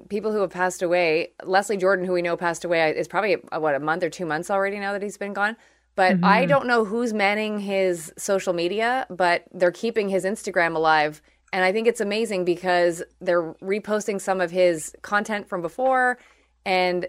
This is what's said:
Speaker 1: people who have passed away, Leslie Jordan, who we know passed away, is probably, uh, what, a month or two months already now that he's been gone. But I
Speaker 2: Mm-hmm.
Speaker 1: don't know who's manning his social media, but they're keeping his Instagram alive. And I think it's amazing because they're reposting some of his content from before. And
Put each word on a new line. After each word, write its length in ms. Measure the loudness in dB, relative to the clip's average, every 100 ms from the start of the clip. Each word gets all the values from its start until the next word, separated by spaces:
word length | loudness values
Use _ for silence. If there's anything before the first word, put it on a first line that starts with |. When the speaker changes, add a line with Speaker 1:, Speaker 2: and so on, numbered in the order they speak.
| -10
Speaker 1:
people 240 | -6 -4
who 80 | -2
have 100 | -2
passed 300 | -2 -4 -2
away, 520 | 0 2 2 2 -2 -8
Leslie 320 | 0 0 2 0
Jordan, 300 | 2 2 0
who 60 |
we 80 | -2
know 120 | 0
passed 300 | -2 -2 -4
away, 260 | 0 2 2 0
is 100 | -2
probably, 280 | -2 0 -2 -2
uh, 80 | -2
what, 140 | 0
a 40 | 0
month 220 | 0 -2
or 40 | -2
two 160 | -4
months 260 | -6 -4 -2
already 280 | -2 -2 -4
now 140 | -6
that 100 | -6
he's 160 | -8 -8
been 160 | -8
gone. 220 | -4 -4 -4 _ _ _ 2
But 200 | 4 4
I 160 | 4 4
Speaker 2:
Mm-hmm. 80 | 4
Speaker 1:
don't 180 | 2 4
know 200 | 2 2
who's 260 | -2 -2
manning 480 | 0 0 0 -2 -4
his 500 | -2 0 0 0 -6 -10
social 380 | -2 -2 0
media, 520 | -2 -2 0 -2 -2 -4
but 340 | 0 2 2 -2
they're 180 | 0 0
keeping 380 | 2 -2 -2 0
his 160 | 0
Instagram 500 | -2 -4 -2 0 2
alive. 460 | 2 4 4 2 -4 _ _ _
And 100 | 0
I 100 | 2
think 140 | 2 0
it's 140 | 0
amazing 460 | -2 -2 -2 -2 -2
because 560 | 0 2 2 2 0 -8 _
they're 320 | 0 0 0 -6
reposting 560 | -6 -4 -2 -2 -2 -4
some 220 | -2 -2
of 100 | -2
his 460 | 4 4 2 -4 -14
content 440 | -4 -2 -2 -4 -6
from 140 | -6
before. 560 | -6 -2 0 2 2 0 _ _ _ _
And 420 | -2 2 2 0